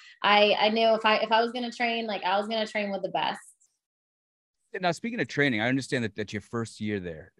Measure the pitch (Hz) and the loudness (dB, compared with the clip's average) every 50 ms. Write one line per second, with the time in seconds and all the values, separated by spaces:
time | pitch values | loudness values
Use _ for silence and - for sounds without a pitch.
0 | - - - - - 196 208 208 208 208 190 - 208 214 214 226 226 226 220 220 | -20 -20 -10 -2 2 4 6 6 6 6 4 4 4 2 4 4 4 4 4 4
1 | 220 214 214 - - 214 220 220 233 240 233 254 247 233 233 - 247 233 226 233 | 4 4 4 4 2 4 4 2 2 2 -2 -4 -6 -6 -4 -4 -2 -2 -2 -2
2 | 226 214 202 185 - 180 190 202 208 214 226 220 214 214 - 214 208 202 196 190 | -4 -4 -4 -4 -2 0 0 0 0 -2 -2 -4 -4 -4 -4 -4 -4 -4 -4 -6
3 | 190 175 170 165 - - 208 - - - _ _ _ _ _ _ _ _ _ _ | -6 -4 -2 -2 -2 -2 -4 -6 -12 -20 _ _ _ _ _ _ _ _ _ _
4 | _ _ _ _ _ _ _ _ _ _ _ _ _ _ - 202 185 175 165 - | _ _ _ _ _ _ _ _ _ _ _ _ _ _ -8 -2 -2 -2 -2 -2
5 | - 233 233 220 139 - - 147 143 143 120 104 110 123 131 135 127 - 143 127 | -6 -8 -4 -4 -4 -4 0 0 2 2 2 0 0 0 0 -2 -2 -2 -4 -2
6 | 117 104 - - 107 - - 104 - - - 117 113 - - - 107 104 104 98 | -2 -4 -4 -6 -8 -6 -8 -10 -10 -8 -8 -8 -8 -8 -8 -8 -6 -4 -4 -4
7 | 90 87 80 76 - - _ | -6 -8 -12 -12 -16 -20 _